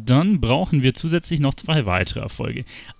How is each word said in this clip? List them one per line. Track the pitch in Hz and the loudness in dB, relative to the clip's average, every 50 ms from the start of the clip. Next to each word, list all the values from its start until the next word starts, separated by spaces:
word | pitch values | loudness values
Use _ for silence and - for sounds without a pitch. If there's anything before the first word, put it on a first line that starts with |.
| 110 | 0
dann | 117 127 143 170 202 214 143 | 4 4 4 6 4 2 2
brauchen | 110 110 127 156 185 - 170 143 | 2 2 2 0 0 0 2 2
wir | 127 131 127 | 2 2 2
zusätzlich | - - 165 165 170 - - 170 147 | 0 -2 -2 -2 -2 -2 -2 -2 0
noch | 143 139 139 | 0 0 -2
zwei | - - - 156 156 113 | -2 -4 -2 0 0 2
weitere | 98 90 92 - - - - | 2 0 0 0 -2 -4 -6
Erfolge. | - - - - - - - - - - - - - - - - | -8 -8 -6 -6 -6 -6 -6 -8 -10 -12 -16 -18 -18 -20 -12 -2